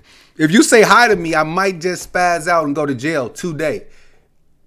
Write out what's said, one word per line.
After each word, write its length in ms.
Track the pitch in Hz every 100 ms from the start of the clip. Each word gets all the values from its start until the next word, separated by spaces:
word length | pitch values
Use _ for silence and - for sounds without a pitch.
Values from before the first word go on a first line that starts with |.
| _
<laughs> 220 | _ _ -
if 120 | 156
you 120 | 214
say 200 | 311 233
hi 240 | 185 214 240
to 80 |
me, 200 | 190 165
I 80 | 156
might 380 | 156 175 196 175
just 300 | 180 175 -
spaz 360 | 185 180 170 160
out 160 | 170
and 100 | 147
go 120 | 147 143
to 80 |
jail 340 | 123 147 156 117
today. 580 | - 180 147 156 104 - - - _ _ _ _ _